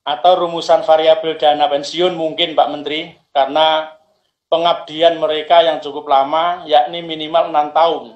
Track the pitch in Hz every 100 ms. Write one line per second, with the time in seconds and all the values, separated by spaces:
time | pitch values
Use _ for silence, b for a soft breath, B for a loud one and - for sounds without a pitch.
0 | 139 147 175 180 175 170 160 160 156 156
1 | 160 160 160 156 151 147 143 139 - 160
2 | 180 170 160 151 170 147 147 147 143 151
3 | 165 _ _ 143 135 151 156 156 156 -
4 | _ _ _ _ _ 165 170 165 - 151
5 | 165 160 156 156 151 170 165 151 147 147
6 | 147 135 139 160 170 175 156 151 147 170
7 | 170 156 156 165 170 156 147 156 170 147
8 | 120